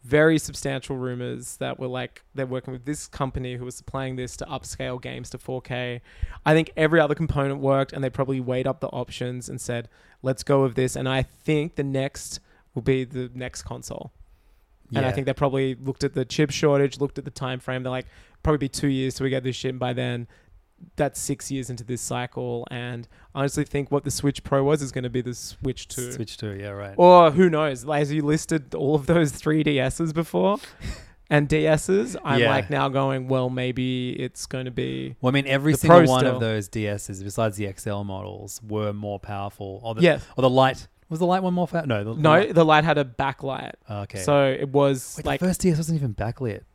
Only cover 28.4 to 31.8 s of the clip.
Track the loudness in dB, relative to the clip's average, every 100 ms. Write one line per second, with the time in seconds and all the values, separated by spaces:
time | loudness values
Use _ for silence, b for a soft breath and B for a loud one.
28.4 | 0 -4 -4 -2 0 0 4 4 4 0
29.4 | 0 2 2 2 0 -2 -4 -2 -2 0
30.4 | 2 0 B B B B B B _ 2
31.4 | 2 2 4 2